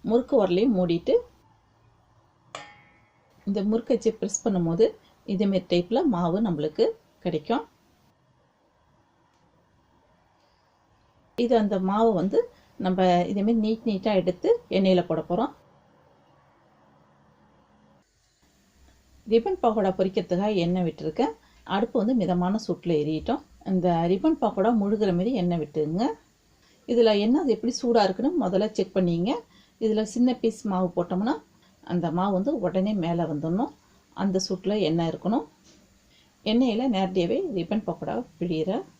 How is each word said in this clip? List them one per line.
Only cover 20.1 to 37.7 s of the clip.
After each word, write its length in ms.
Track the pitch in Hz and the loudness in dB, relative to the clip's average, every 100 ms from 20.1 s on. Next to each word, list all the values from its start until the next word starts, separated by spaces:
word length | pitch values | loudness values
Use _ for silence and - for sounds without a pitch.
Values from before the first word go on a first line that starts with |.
| 190 175 175 208 202 | -2 -2 -2 0 0
எண்ணெய் 220 | 170 180 170 | 0 0 -2
விட்டுருக்கேன். 460 | - 156 - 285 440 _ _ - | -4 -8 -2 -2 -4 _ _ -6
அடுப்பு 220 | 196 226 247 | -4 -2 0
வந்து 140 | 208 254 | 0 0
மிதமான 380 | 175 175 180 214 - | 0 0 0 -2 -4
சூட்டுல 280 | 170 175 156 | -6 0 0
எரியட்டும். 400 | 147 156 - 302 - - - | 0 -4 -4 -6 -6 -16 -4
இந்த 160 | 185 180 170 170 | 0 2 0 0
ரிப்பன் 260 | 196 311 311 | 2 2 2
பகோடா 280 | 226 202 208 233 | -2 0 0 2
முழுகிற 300 | 202 214 208 175 | 0 0 0 0
மாதிரி 120 | 202 254 | 0 0
எண்ணெய் 180 | 175 170 | 0 -2
விட்டுங்க. 440 | 147 160 151 175 262 453 _ _ _ _ _ _ - | -4 -4 -2 -2 -4 -4 _ _ _ _ _ _ -2
இதுல 200 | 240 226 208 | 2 4 4
எண்ணெய் 300 | 214 285 294 214 | 2 2 2 0
எப்படி 180 | 233 - | -2 -2
சூடா 220 | 240 233 196 | 0 2 2
இருக்குன்னு 360 | 185 254 349 | 0 -2 0
முதல்ல 240 | 190 190 214 220 | 0 0 0 -2
செக் 180 | 190 196 | -2 0
பண்ணிங்க. 340 | 180 170 190 466 - _ _ _ | 0 0 -2 -4 -8 _ _ _
இதுல 180 | 226 214 214 | -2 0 -2
சின்ன 160 | 240 247 247 | 0 0 2
பீஸ் 200 | 226 220 208 | -2 -4 -4
மாவு 160 | 185 180 180 | -2 0 -2
போட்டோம்னா 380 | - 185 220 440 _ _ _ _ - | -2 -2 -2 -4 _ _ _ _ -6
அந்த 140 | 175 165 170 | -4 -2 -2
மாவு 140 | 196 185 | 0 0
வந்து 160 | 220 294 180 | -2 -2 -2
உடனே 260 | 185 202 214 | -2 -2 -2
மேல 200 | 170 170 160 | -2 -2 -2
வந்துடணும். 420 | 151 160 185 254 - _ _ _ - | -4 -2 -2 -4 -8 _ _ _ -4
அந்த 140 | 196 185 185 | -2 -2 -4
சூட்டுல 300 | 185 185 214 156 | -6 -4 -2 0
எண்ணெய் 220 | 165 165 | 0 -2
இருக்கணும். 340 | - 185 233 453 _ _ - _ _ _ _ _ _ 214 | -2 -2 -2 -4 _ _ -20 _ _ _ _ _ _ -2
எண்ணெயில 320 | 226 254 220 262 190 | 2 2 0 0 0
நேரடியாவே 420 | 190 185 170 262 370 196 | 0 0 0 -2 -2 -4
ரிப்பன் 280 | 165 | -2